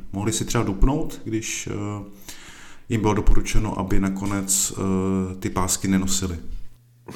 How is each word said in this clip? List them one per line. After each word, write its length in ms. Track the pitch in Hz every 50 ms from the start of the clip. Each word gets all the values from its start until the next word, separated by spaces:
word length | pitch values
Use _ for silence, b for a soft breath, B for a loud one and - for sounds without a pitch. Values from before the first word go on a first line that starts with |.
| - - -
Mohli 200 | 98 101 113 110
si 120 | - -
třeba 200 | - - 123 107
dupnout, 560 | 98 98 95 - 127 143 156 165 160 - - -
když, 440 | 113 110 107 104 - - - - - 104
eh, 320 | 101 104 104 104 101 98 98 B B B B B B B B B B B B B B B -
jim 120 | 120 110
bylo 140 | 101 107 101
doporučeno, 640 | 101 - - - 113 95 - - - 107 104 - -
aby 220 | 98 95 104 104
nakonec, 720 | 98 95 95 98 98 98 98 98 95 95 - - - - -
eh, 580 | 101 95 95 95 95 95 95 95 95 95 92 92
ty 160 | 95 - 107
pásky 380 | - 95 90 90 - - - 95
nenosili? 480 | 95 95 95 95 - - 95 87 82 78 - - - - - - - - _ _ _ _ _ B B